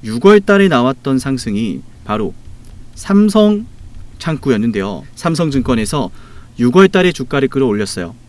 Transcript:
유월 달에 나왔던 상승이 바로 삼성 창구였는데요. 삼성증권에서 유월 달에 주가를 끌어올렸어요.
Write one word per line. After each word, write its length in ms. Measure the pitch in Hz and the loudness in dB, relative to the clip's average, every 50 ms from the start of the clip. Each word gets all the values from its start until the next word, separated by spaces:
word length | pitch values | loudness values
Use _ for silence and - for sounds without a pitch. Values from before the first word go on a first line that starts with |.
| - | -8
유월 360 | 107 110 120 120 190 214 208 | -6 -6 2 4 6 6 6
달에 280 | 202 - 202 202 196 190 | 6 4 2 4 4 4
나왔던 500 | 156 123 120 127 135 - - 139 135 131 | 4 2 2 2 -2 -2 -4 -2 -2 -2
상승이 640 | 127 139 135 123 - 117 101 101 117 107 78 65 - - - - - | -2 -2 -6 -4 -4 -4 -4 -4 -4 -4 -6 -8 -10 -16 -20 -18 -8
바로 300 | - 107 113 107 82 - - - - - - - - - - - - - | -6 -4 -4 -4 -4 -6 -10 -16 -18 -18 -18 -18 -20 -20 -18 -20 -18 -18
삼성 720 | - - - 196 202 208 214 196 214 208 208 214 208 226 - - - - - - - - - - - | -16 -4 2 4 4 4 4 4 4 4 4 2 0 -4 -10 -16 -20 -20 -18 -16 -16 -16 -16 -18 -10
창구였는데요. 880 | - 165 160 147 - 139 123 104 110 117 107 101 95 101 101 76 - - - | -6 -6 -6 -4 0 0 0 2 0 -2 -2 -2 -4 -4 -6 -10 -12 -16 -18
삼성증권에서 920 | - - - 165 147 170 156 139 135 120 123 127 113 107 104 - 147 117 92 - - - - - - - - - - | -8 -4 -4 -2 -2 -2 -2 -2 -2 0 0 0 -2 -2 -2 -4 -4 -4 -6 -8 -14 -20 -20 -20 -20 -20 -20 -6 0
유월 280 | 120 123 123 185 196 190 | 0 2 6 6 4 6
달에 220 | - 185 180 180 | 4 2 2 2
주가를 380 | 156 - 135 - - 139 135 135 | 0 -2 -8 -4 -2 -2 -2 0
끌어올렸어요. 680 | - 139 135 123 104 104 104 98 - 104 87 85 113 120 - | 0 0 0 0 0 -2 -2 -4 -6 -8 -8 -10 -10 -16 -20